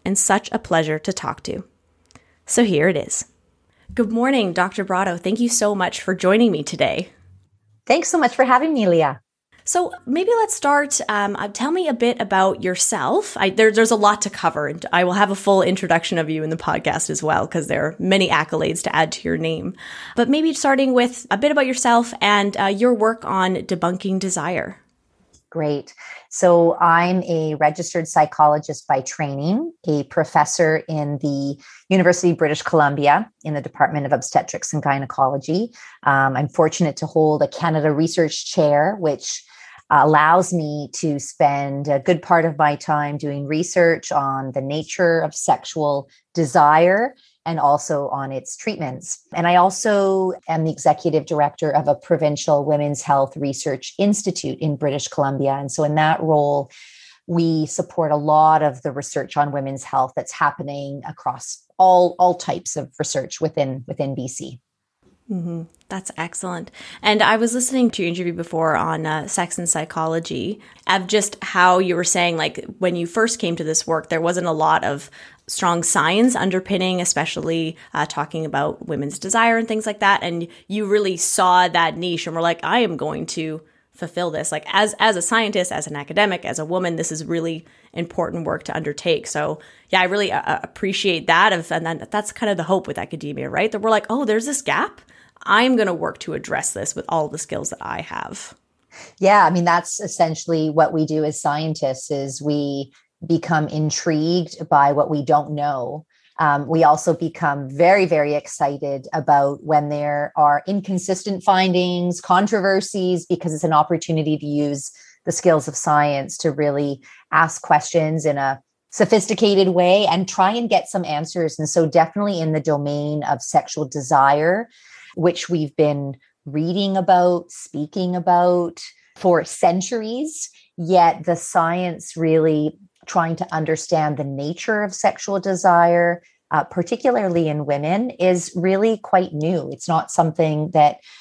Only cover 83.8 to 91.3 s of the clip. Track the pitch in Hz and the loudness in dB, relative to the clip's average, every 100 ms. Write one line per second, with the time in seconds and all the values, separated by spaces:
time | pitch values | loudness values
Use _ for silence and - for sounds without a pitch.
83.8 | _ - 160 175 175 151 156 156 - 190 | _ -14 -8 -4 -4 -4 -4 -6 -2 0
84.8 | 214 - 220 185 165 226 214 202 180 - | 0 2 2 2 0 0 0 -2 -2 -4
85.8 | 151 147 143 170 208 180 - 160 156 180 | -8 -10 -4 0 0 0 -6 -8 -4 -4
86.8 | 180 160 160 156 151 170 165 160 - _ | -2 -4 -6 -8 -6 -4 -4 -6 -12 _
87.8 | _ - 170 - 170 170 160 - - 156 | _ -8 -6 -4 -4 -4 -6 -6 -6 -6
88.8 | 151 143 175 147 - 151 147 156 - _ | -6 -4 -2 -2 -2 -4 -4 -6 -14 _
89.8 | _ 185 180 202 202 - - 151 - - | _ 2 2 0 0 -2 -2 -4 -6 -6
90.8 | 196 190 196 165 - | -4 0 0 0 2